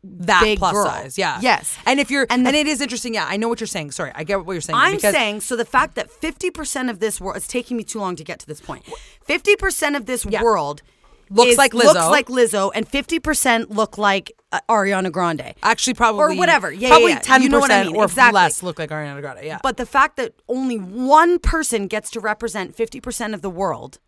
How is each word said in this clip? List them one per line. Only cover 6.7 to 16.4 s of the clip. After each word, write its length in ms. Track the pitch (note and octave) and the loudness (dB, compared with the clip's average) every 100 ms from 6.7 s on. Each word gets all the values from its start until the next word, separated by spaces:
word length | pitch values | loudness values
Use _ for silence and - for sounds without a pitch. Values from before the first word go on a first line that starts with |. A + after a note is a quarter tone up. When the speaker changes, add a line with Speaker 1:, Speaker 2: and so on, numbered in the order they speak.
| C#4 B3+ | -6 -6
Speaker 2:
of 120 | F#3+ | -4
this 200 | G#3+ - | -6 -6
world, 160 | F#3 F#3+ | -8 -10
it's 120 | - | -6
taking 280 | B3+ A#3 A#3+ | -8 -6 -8
me 60 | |
too 160 | - A3 | -8 -8
long 160 | F#3+ | -8
to 80 | E3+ | -8
get 160 | D#3 E3+ | -12 -16
to 80 | - | -14
this 140 | D3+ | -16
point. 240 | - C3+ - A#4 - _ | -14 -16 -16 -20 -20 _
Fifty 320 | - D4+ - G#4 | -6 -4 0 0
percent 400 | F#4+ - D4+ C#4+ | 0 -2 -2 -4
of 100 | G#3 | -4
this 180 | B3 | -6
Speaker 1:
Yeah. 160 | G#3 G#3 | -4 0
Speaker 2:
world 400 | A#3 G3+ C#3+ D3 _ _ _ _ _ | 2 0 -2 -10 _ _ _ _ _
Speaker 1:
Looks 200 | G3 B3 | 4 6
Speaker 2:
is, 60 | A#3+ | 6
Speaker 1:
like 160 | C#4 | 4
Speaker 2:
looks 140 | A#3 B3+ | 6 6
Speaker 1:
Lizzo. 220 | - E3 | 6 4
Speaker 2:
like 180 | D4 - | 2 2
Lizzo, 420 | B3+ A3+ G#3 G3 | 2 2 2 -2
and 120 | G#3+ A3 | -4 -4
fifty 300 | C#4 - E4 | -6 -4 -4
percent 520 | D#4 D4 C4 A#3 A3+ | -2 0 2 0 -2
look 280 | G#3 G#3+ - | -4 -4 0
like, 340 | G#3 G3 - _ _ | 0 0 -4 _ _
uh, 80 | - - | -8 0
Ariana 420 | A3 G3 F#3+ F#3 | 0 0 -2 -2
Grande. 400 | E3 E3+ D#3 B2+ - | -2 -2 -4 -10 -2
Speaker 1:
Actually, 280 | - A3+ - | 0 0 -2
probably 260 | A#3 A#3 G#3+ | 0 0 2
Speaker 2:
Or 120 | D4+ | 2
whatever. 340 | E4 | 2